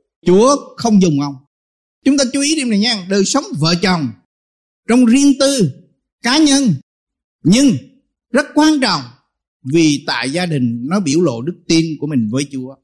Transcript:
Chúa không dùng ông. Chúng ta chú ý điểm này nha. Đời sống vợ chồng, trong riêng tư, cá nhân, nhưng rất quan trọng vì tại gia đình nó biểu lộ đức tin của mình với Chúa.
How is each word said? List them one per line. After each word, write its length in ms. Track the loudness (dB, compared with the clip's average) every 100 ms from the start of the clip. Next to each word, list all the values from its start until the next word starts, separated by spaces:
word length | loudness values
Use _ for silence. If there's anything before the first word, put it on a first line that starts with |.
| _ _ 2
Chúa 300 | 4 4 2 -4 -8
không 260 | 0 2
dùng 180 | 2 0
ông. 140 | -4 -10 _ _ _ _ _ _
Chúng 140 | -2 0
ta 60 | 0
chú 80 | -2
ý 160 | -4 -4
điểm 140 | -2
này 80 | -2
nha. 280 | -2 -4 -4
Đời 160 | -2
sống 200 | 0 -2 -4 -4
vợ 160 | -2 0
chồng, 260 | -2 -2 -4 -10 _ _ _ _ _ _ -2
trong 160 | 2
riêng 280 | 4 4 4 2
tư, 300 | 0 0 -2 -4 _ _ _ _
cá 160 | -2 2
nhân, 360 | 2 2 0 -2 -6 _ _ _ _ _
nhưng 320 | 2 4 4 0 -6 _ _ _ _
rất 160 | -4 -2
quan 260 | 2 2 2
trọng 220 | 0 -4 -8 -20 _ _ _ _ -2
vì 320 | 2 2 0 -4
tại 240 | -6 -4
gia 160 | -4 -4
đình 400 | -2 -2 -4 -4
nó 120 | -4
biểu 200 | -2 0
lộ 220 | 0 -2
đức 200 | -8 -8 -2
tin 180 | 0 0 -4
của 60 | -4
mình 220 | -2 -2
với 160 | -4 -6
Chúa. 220 | -8 -14 -16